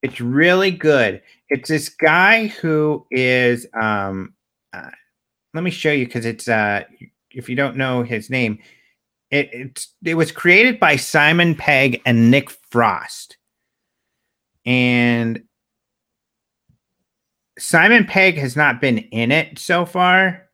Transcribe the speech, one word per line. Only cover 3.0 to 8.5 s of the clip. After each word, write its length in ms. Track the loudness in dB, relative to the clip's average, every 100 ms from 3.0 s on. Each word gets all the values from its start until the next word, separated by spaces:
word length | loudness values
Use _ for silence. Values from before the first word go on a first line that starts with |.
| _
is, 560 | -2 0 2 2 0 -6 -6
um, 540 | -4 -4 -4 -8 -12 _ _ _ _
uh, 160 | -20 -20 -20 _ _ _ _ _
let 80 | -8
me 80 | -8
show 220 | -4 -2
you 160 | -2 -2
'cause 160 | -6
it's, 240 | -8 -8 -2
uh, 340 | 0 0 -2 -6 _ -20 _ _
if 160 | -18 -10
you 60 |
don't 220 | -4 -4 -2
know 260 | -4 -2
his 280 | -4 -6 -6
name, 280 | -4 -4